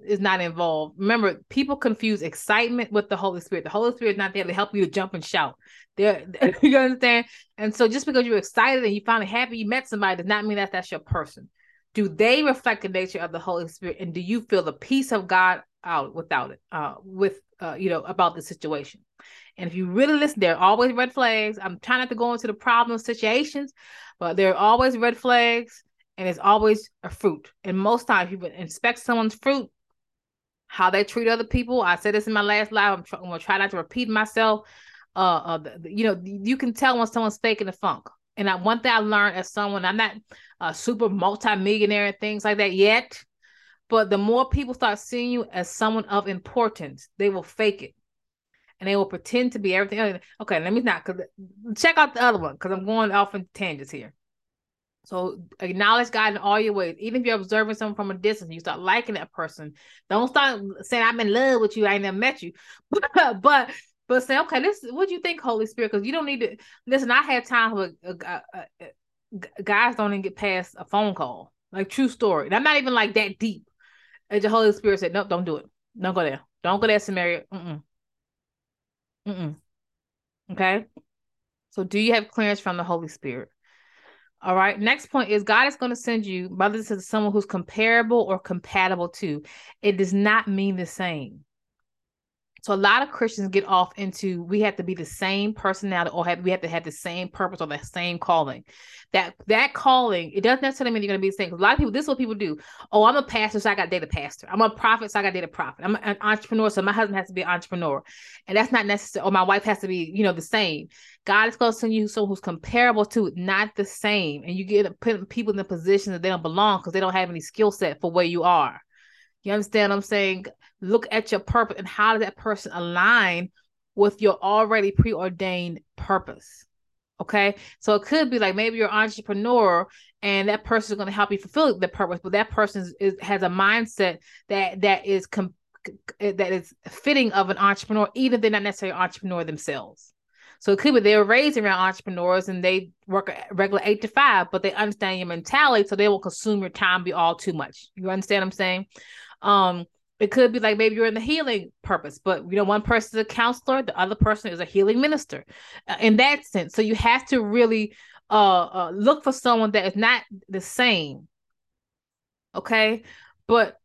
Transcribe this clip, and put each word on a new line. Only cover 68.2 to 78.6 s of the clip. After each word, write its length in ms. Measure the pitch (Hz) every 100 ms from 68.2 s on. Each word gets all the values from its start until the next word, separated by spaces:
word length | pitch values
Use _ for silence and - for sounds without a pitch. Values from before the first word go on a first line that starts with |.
| 175
uh, 160 | 175 - 185
uh, 280 | - - 165 - _ _ _ 196
g-, 240 | - -
guys 320 | 196 208 240 247
don't 160 | 208
even 100 | 202
get 120 | 196 -
past 380 | 202 185 180 -
a 60 | -
phone 280 | 202 208
call. 400 | 185 127 101 - _ _
Like, 180 | 190 196
true 200 | - 269
story. 380 | - 214 156 139
And 80 | 214
I'm 80 |
not 140 | 302 294
even, 180 | 254 240
like, 180 | 220
that 240 | 214 202 -
deep. 300 | 220 180 _ _ _ _ _ _ -
And 120 | 208
the 80 | 208
Holy 220 | 226 214
Spirit 280 | 208 214 190
said, 140 | 175
"Nope, 160 | 185 196
don't 140 | 175
do 140 | 175 151
it. 80 | - _ _ 226
Don't 160 | 185 185
go 80 |
there. 180 | 156 135 _ _
Don't 160 | 175 202
go 80 | 220
there, 100 | 208
Samaria." 460 | 208 185 175 165 -
Mm-mm. 300 | 190 170 151 - _ _ _ _ _ _ _